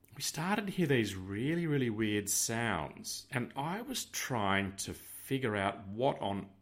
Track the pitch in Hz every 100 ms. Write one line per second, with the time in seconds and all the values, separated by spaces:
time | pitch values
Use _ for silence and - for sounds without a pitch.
0 | _ - - - 175 214 196 185 160 131
1 | 104 95 92 101 135 170 165 143 123 107
2 | 107 104 101 - - 113 117 90 73 -
3 | - - - 135 120 - 147 196 262 254
4 | - - - 123 98 98 98 95 - 85
5 | - - - 131 127 104 98 - 98 104
6 | 135 - 101 98 - -